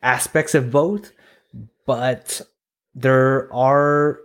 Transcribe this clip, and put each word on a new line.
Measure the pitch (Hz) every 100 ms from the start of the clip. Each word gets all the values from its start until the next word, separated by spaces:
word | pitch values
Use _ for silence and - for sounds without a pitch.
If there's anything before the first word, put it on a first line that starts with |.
aspects | 123 123 - 156 151
of | 156 127
both, | 135 165 202 - _ _ _ _ 120 110 _ -
but | 120 123 120 - - - _ _ _ _
there | 131 127 131 131 135 131
are | 120 131 143 143 147 147 -